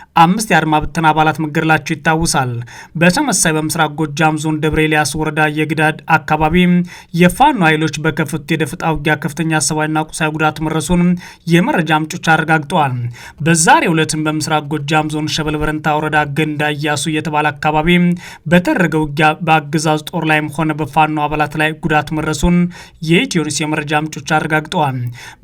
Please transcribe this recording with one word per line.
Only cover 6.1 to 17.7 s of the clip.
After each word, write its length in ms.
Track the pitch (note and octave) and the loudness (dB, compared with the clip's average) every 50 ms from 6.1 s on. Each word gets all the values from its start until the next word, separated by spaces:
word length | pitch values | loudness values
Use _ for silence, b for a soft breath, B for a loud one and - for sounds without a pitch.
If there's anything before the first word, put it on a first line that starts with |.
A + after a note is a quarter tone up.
| E3 | 2
አካባቢ 420 | D#3 C#3+ - D#3 D#3 D#3 D#3 E3 F3+ F3+ F3+ F3 F3+ F3 F3 B B B B - | 2 2 0 0 0 2 2 4 4 4 4 4 2 2 -2 B B B B 0
የፋኖ 460 | E3 F3 F3 F3 - B3 D4+ D4 G#3+ F3+ | 2 4 4 4 4 4 4 4 4 2
ኃይሎች 320 | D#3 D#3 D#3 D#3 D#3 D3+ D3+ | 2 4 2 0 -2 -4 -2
በከፈቱት 520 | D3+ D#3+ D3+ D3+ D#3 - E3+ D#3 - - | -2 -2 0 0 -2 -4 -4 -8 -4 -4
የደፈጣ 320 | E3 D3 D#3 D3 - - - E3 | -2 -2 -2 -4 -6 -4 -4 -2
ውጊያ 240 | D#3 C#3+ D3 D#3 D#3 | -2 -2 0 0 -2
ከፍተኛ 440 | D3+ D3+ D#3 - - E3+ D#3+ D#3+ D#3 | 0 -2 -8 -6 -4 -4 0 0 0
ሰብአዊና 420 | D3+ - D#3+ D#3 D#3 D3+ D#3 D#3 D#3+ | 0 0 -2 -2 -2 0 0 -2 -2
ቁሳዊ 260 | D#3 - - E3 D#3 | -4 -4 -4 -4 -2
ጉዳት 260 | D3+ D#3 D#3+ D#3 D3+ D#3 | -2 0 0 0 0 0
መድረሱን 440 | D#3 D#3 D#3 D#3+ D3+ - F3+ F3 F3 F3 F3+ F3 B B B B B - | -4 -2 -2 -2 0 0 2 2 4 2 2 0 B B B B B 2
የመረጃ 440 | E3+ E3+ F#3 C4+ D4+ G#3+ D#3+ D3+ D#3+ | 4 4 4 4 2 0 2 2 0
ምንጮች 340 | D#3 D#3 D3+ F#3 E3+ - E3 | 0 0 -2 -6 -6 0 2
አረጋግጠዋል። 680 | D#3+ D#3 D#3 D3+ D#3+ D#3+ C#3+ - F#3+ E3+ D3 C3+ B2+ B2 A#2+ A#2+ B B B B B B | 2 2 4 2 0 0 0 0 0 0 0 0 0 -4 -6 -6 B B B B B B
በዛሬው 540 | C#3+ D#3+ E3+ E3 D#3+ F#3+ C4+ E4 D#4 G#3 D#3+ | 0 2 2 4 6 6 6 6 4 2 2
ዕለትም 300 | D#3+ D#3 D#3 - D#3 D#3 | 0 0 0 -2 -2 -2
በምስራቅ 400 | D#3 D3+ D#3 D3+ E3 D#3+ D3+ D3 | -2 -2 -2 -2 0 -2 -2 -2
ጎጃም 440 | C#3+ D#3 D3+ C#3+ C#3+ D#3+ D#3 D3+ D#3 | -2 -6 -6 -4 0 0 0 0 0
ዞን 180 | D3+ D3+ D#3 D3+ | -2 -4 -4 -4
ሸበል 300 | D3 - D#3 D3+ D3+ D3+ | -4 -4 -4 -2 -2 -2
በረንታ 360 | D3+ D3+ D3+ D#3 D3+ D#3+ D3+ | -2 -2 -2 -2 -2 0 0
ወረዳ 240 | D3+ D3+ D#3 D3+ D3+ D3+ D3 C#3+ | 0 0 0 0 0 0 0 0
ገንዳ 360 | E3 D#3 D3+ D3+ D3 D3+ D3+ | -2 -2 -2 -2 -2 -2 -4
እያሱ 320 | D3+ C#3+ D3+ D3+ D3+ C#3+ - E3 | -2 -2 -2 -2 -2 -2 -2 -2
የተባለ 360 | D#3 D3+ D3+ D#3+ D3+ D3 D3+ D3+ | -4 -4 -4 -2 -2 0 0 0
አካባቢ 420 | D3 - - D#3 | -2 0 -2 0